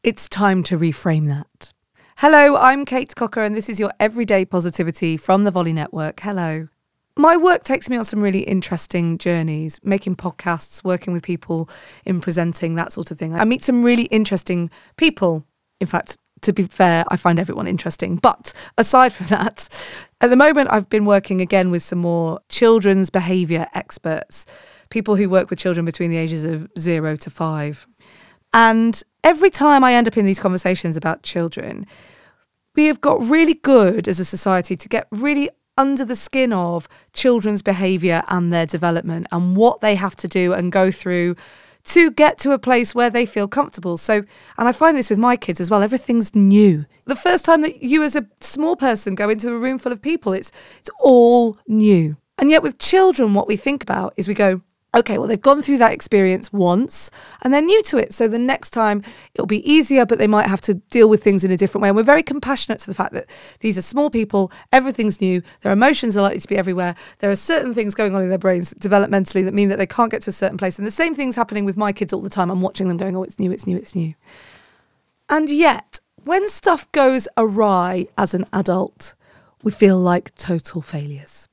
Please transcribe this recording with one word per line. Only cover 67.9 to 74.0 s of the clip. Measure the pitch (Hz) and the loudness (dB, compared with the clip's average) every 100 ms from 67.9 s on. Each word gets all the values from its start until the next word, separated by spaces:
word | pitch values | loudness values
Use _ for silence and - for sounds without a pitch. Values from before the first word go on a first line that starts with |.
going | 196 208 196 | -2 -2 0
on | |
in | 185 | -2
their | 190 | 0
brains | 190 180 175 | 0 0 -4
developmentally | - 202 202 202 196 185 190 185 | -8 0 2 2 0 0 -2 -2
that | |
mean | 202 202 | 0 0
that | 196 | 0
they | 190 | -4
can't | - 226 | 0 -2
get | 220 | -2
to | - | -8
a | |
certain | 185 196 196 | -4 -4 -4
place. | 185 180 | -6 -6
And | 208 | -6
the | |
same | 214 330 | -2 -2
thing's | 285 262 240 | -2 -4 -4
happening | 226 208 202 | -4 -2 -4
with | 185 | -2
my | 208 | -4
kids | 202 190 | -2 -6
all | - | -6
the | 196 | -6
time. | - 175 | -4 -2
I'm | 185 | -2
watching | 185 - 185 | -4 -2 -4
them | 170 | -2
going, | 185 185 | -4 -6
"Oh, | |
it's | 185 - | -8 -6
new, | 185 | -4
it's | 190 - | -4 -6
new, | 180 | -6
it's | - | -6
new." | 180 | -6